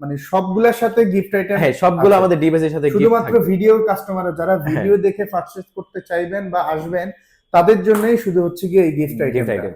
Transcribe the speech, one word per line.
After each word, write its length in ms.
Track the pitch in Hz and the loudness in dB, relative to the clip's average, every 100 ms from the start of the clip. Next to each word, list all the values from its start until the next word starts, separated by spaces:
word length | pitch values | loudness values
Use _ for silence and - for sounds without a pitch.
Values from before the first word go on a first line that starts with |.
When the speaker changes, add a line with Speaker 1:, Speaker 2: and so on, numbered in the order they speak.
Speaker 1:
মানে 140 | 143 143 | -10 -10
সবগুলার 540 | - 185 185 190 233 | -4 -4 -2 0 2
সাথে 320 | 233 233 233 | 2 0 0
গিফট 300 | 214 190 190 | 2 0 -2
আইটেম 220 | 202 185 196 | -2 -2 0
Speaker 2:
হ্যাঁ, 160 | 156 | 0
সবগুলো 420 | - 180 170 196 | 2 0 4 4
Speaker 1:
আছে। 60 | 196 | 4
Speaker 2:
আমাদের 200 | 185 165 | 4 2
ডিভাইসের 300 | 160 160 160 | 2 2 0
সাথে 160 | 156 147 | -2 0
গিফট 120 | 202 | 2
Speaker 1:
শুধুমাত্র 340 | 220 226 226 | 2 2 2
Speaker 2:
থাকবে। 140 | 226 180 | 0 2
Speaker 1:
ভিডিওর 340 | 190 214 220 214 | 2 2 2 2
কাস্টমাররা 460 | 190 - 185 180 | -2 -6 -6 -6
যারা 220 | 160 170 190 | -4 -2 -2
Speaker 2:
হ্যাঁ। 100 | 151 | -2
Speaker 1:
ভিডিও 300 | 151 196 202 | -2 0 0
দেখে 280 | 190 185 | 0 -4
পারচেজ 400 | 202 180 - 190 180 | -6 -6 -8 -12 -16
করতে 260 | - - 185 - | -16 -14 -14 -8
চাইবেন 420 | 175 175 196 190 | -6 -6 -8 -6
বা 100 | 175 | -4
আসবেন, 500 | 156 156 165 180 190 - _ _ _ | -4 -6 -6 -6 -8 -12 _ _ _
তাদের 300 | 175 175 214 | 2 4 4
জন্যই 340 | 185 208 220 233 | 2 2 2 0
শুধু 260 | 208 180 | 0 0
হচ্ছে 260 | 175 175 185 | -2 -4 0
গিয়ে 140 | 190 | 2
এই 100 | 170 | 2
গিফট 180 | 147 147 | 0 -4
Speaker 2:
গিফট 120 | 117 | -4
Speaker 1:
আইটেমটা। 300 | 139 120 117 | -2 -2 -2
Speaker 2:
আইটেম। 200 | 104 101 | -4 -6